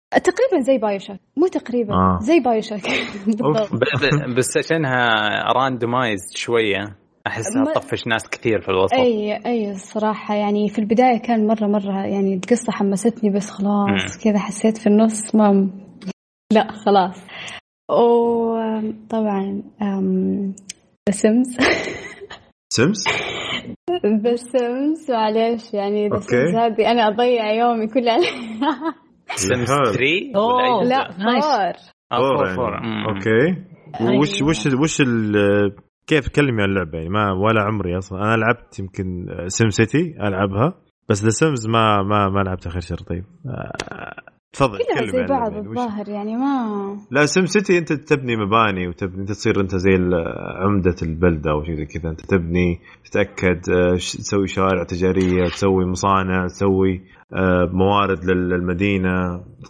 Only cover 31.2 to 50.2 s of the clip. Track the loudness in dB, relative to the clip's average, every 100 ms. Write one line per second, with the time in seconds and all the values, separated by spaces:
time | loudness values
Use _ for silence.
31.2 | 0 0 2 0 -2 -6 -16 _ _ 0
32.2 | 2 2 0 -2 -4 -4 -6 -4 -4 -4
33.2 | 2 4 4 0 -8 -20 -14 -4 2 2
34.2 | 2 0 0 0 0 2 0 2 2 2
35.2 | 2 4 4 4 2 -2 _ _ 0 0
36.2 | 2 0 2 2 0 0 -2 -6 -4 0
37.2 | 0 2 2 2 2 -2 -2 -4 -6 -4
38.2 | 0 2 2 0 -6 -12 -10 -8 -6 -6
39.2 | -8 -8 -8 0 2 2 2 2 -2 -4
40.2 | -4 0 -2 0 0 -2 _ _ -4 0
41.2 | 2 2 0 0 0 2 4 2 2 2
42.2 | 2 0 -2 -4 -6 -8 -6 -10 -6 -8
43.2 | -8 -14 -12 -10 -10 -10 -10 -12 -14 -16
44.2 | -20 _ _ -2 -2 0 -2 -2 -2 -2
45.2 | -2 -2 -2 -6 -8 -6 -6 -6 -8 -8
46.2 | -6 -4 -2 -2 -2 -4 -6 -10 -4 0
47.2 | 2 2 2 0 2 0 0 -6 0 -2
48.2 | 0 -2 2 2 2 0 -4 -6 -8 -6
49.2 | -8 -2 0 0 0 2 4 4 4 0